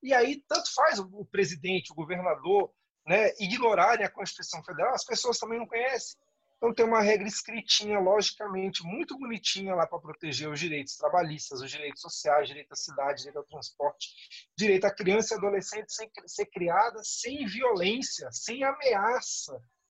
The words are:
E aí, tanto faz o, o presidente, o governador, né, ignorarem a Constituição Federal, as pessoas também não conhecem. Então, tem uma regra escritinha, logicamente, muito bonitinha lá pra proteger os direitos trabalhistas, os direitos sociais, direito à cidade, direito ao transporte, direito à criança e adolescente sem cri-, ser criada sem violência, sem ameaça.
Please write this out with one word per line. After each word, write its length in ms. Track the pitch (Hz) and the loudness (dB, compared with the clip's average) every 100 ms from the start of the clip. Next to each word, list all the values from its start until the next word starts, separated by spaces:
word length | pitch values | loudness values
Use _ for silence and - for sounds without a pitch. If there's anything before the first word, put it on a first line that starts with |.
E 120 | 254 | 4
aí, 280 | 254 240 277 - | 4 4 0 -2
tanto 240 | 330 679 | -2 0
faz 260 | - 539 220 | 2 4 2
o, 100 | 190 | -6
o 120 | 202 | -10
presidente, 680 | 190 202 175 165 175 185 - | -6 0 0 0 -2 -2 -4
o 20 | |
governador, 760 | 156 151 180 180 143 143 202 175 _ _ _ - | -10 -6 -2 -2 -2 2 2 2 _ _ _ 2
né, 260 | 190 208 - | 4 4 0
ignorarem 680 | 190 254 233 190 196 226 | -4 0 2 6 6 4
a 60 | 202 | 0
Constituição 520 | - 190 - 170 165 | -4 -10 -10 -12 -12
Federal, 300 | 156 147 214 | -8 -2 0
as 100 | 254 | 0
pessoas 340 | - 220 254 233 | -4 -2 0 -2
também 200 | 220 233 | -2 -6
não 80 | 233 | -4
conhecem. 500 | 226 254 240 - - _ _ _ - | -2 -2 -2 -6 -16 _ _ _ 0
Então, 180 | 233 | 0
tem 100 | 226 | 4
uma 160 | 226 226 | 4 6
regra 280 | 208 214 202 | 6 4 2
escritinha, 720 | - - 226 - - 208 208 | -6 -8 -6 2 2 4 4
logicamente, 840 | 185 208 190 - 208 190 190 190 | 6 6 4 -2 -4 -2 -2 -4
muito 340 | 170 226 330 269 | -6 -6 -6 -8
bonitinha 600 | 247 226 - 190 190 180 | -8 -4 -4 -4 -2 0
lá 100 | 160 | 0
pra 140 | 170 | -2
proteger 500 | 151 151 156 127 151 | -10 -10 -6 -4 -4
os 80 | 147 | -4
direitos 380 | 165 147 139 - | -4 -4 -6 -2
trabalhistas, 640 | 147 175 160 151 - 135 | 2 2 0 -4 -10 -10
os 80 | 131 | -10
direitos 320 | 147 147 139 | -8 -10 -10
sociais, 460 | 165 - 151 147 139 | -12 -4 2 2 2
direito 240 | 143 - | -6 -14
à 40 | 147 | -12
cidade, 420 | - 139 139 139 | -8 -4 -4 -4
direito 200 | 135 147 | -8 -10
ao 60 | |
transporte, 640 | 143 147 120 - 143 - - - - - - - | -10 -14 -14 -4 -4 -4 -14 -14 -20 -20 -12 -2
direito 280 | 214 190 | 4 4
à 80 | 196 | 4
criança 420 | - 180 208 214 | 0 2 2 2
e 40 | 214 | 0
adolescente 540 | 202 196 185 208 208 | 0 0 -4 -10 -10
sem 180 | - 220 | -10 -12
cri-, 180 | - 175 | -16 -12
ser 180 | - 202 | -8 -6
criada 540 | 190 170 180 233 220 | -4 0 2 2 0
sem 420 | 214 - 240 285 226 | -8 -6 -6 -6 -6
violência, 840 | 208 254 202 180 240 - - 131 | 0 2 2 2 0 -4 -8 -10
sem 320 | 120 - 247 | -10 -8 -2
ameaça. 1000 | 269 302 269 202 214 247 - - - 127 - _ | -2 0 2 2 2 0 -4 -8 -8 -14 -18 _